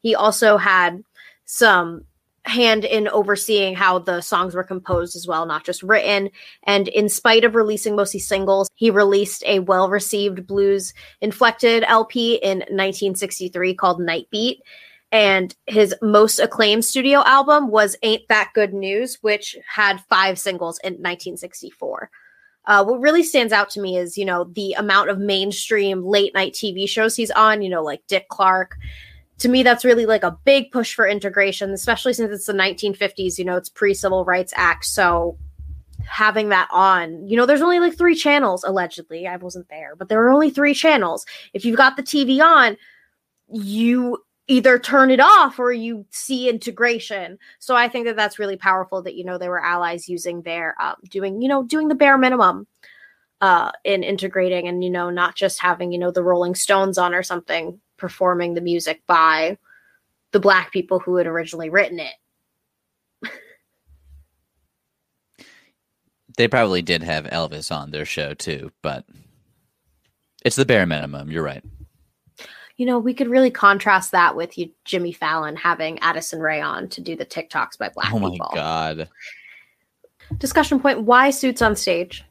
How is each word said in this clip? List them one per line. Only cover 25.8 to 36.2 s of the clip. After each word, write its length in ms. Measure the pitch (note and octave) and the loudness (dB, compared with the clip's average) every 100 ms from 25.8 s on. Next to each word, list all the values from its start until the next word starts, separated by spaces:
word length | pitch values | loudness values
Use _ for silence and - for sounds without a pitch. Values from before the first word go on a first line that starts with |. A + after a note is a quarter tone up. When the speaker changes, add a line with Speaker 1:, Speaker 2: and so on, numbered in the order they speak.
| G3 F#3+ | -2 -4
Speaker 1:
late 300 | F3+ G3+ G3+ | 0 0 2
night 180 | G3 F#3+ | 0 -4
T 200 | - G#3+ | -4 -8
V 140 | F#3 G3 | -6 -6
shows 300 | - A3 A3+ | -2 -2 -2
he's 140 | A3 | -4
on, 320 | - A3 G#3+ | 2 2 2
you 60 | G3 | -2
know, 140 | F3 | -4
like 240 | D#3 C#3 _ | -4 -8 _
Dick 220 | F#3+ - | -6 -4
Clark. 480 | - F#3+ F#3 F#3 - - - - - _ _ | 0 2 2 -2 -8 -16 -18 -20 -20 _ _
To 100 | B3 | 0
me, 140 | B3+ | 4
that's 220 | B3 A#3 | 4 4
really, 200 | B3+ A#3 | 4 2
like, 200 | A3+ A3 | 4 0
a 120 | F3 E3 | 0 0
big 280 | - C#4 A#3 | 4 4 2
push 220 | B3+ A3+ | -4 -4
for 120 | - G3+ | 0 0
integration, 640 | G#3 G3 F#3+ G3 F#3 G3 | 0 -2 0 0 -2 -6
especially 420 | G3 - A3+ C4 | -6 -4 -2 -2
since 200 | A#3+ A3+ | -2 -4
it's 140 | G#3 G#3 | -6 -6
the 60 | |
nineteen 400 | G3 F#3+ F#3+ G#3 | -2 -2 -2 -6
fifties, 460 | G3 G3 - F#3 F3+ | -4 -6 -4 -6 -4
you 60 | |
know, 120 | F3+ F3+ | -4 -4
it's 120 | - | -6
pre-Civil 560 | - G3+ G3 G3 F#3+ | -2 -2 0 -2 -2
Rights 280 | F3+ F3+ F#3 - | 0 -2 -2 -2
Act. 280 | F3 E3 | 0 0
So 540 | - - F3+ E3+ E3+ E3 - - - - - - | -4 0 2 2 -2 -6 -18 -18 -16 -16 -18 -16
having 440 | - - | -12 0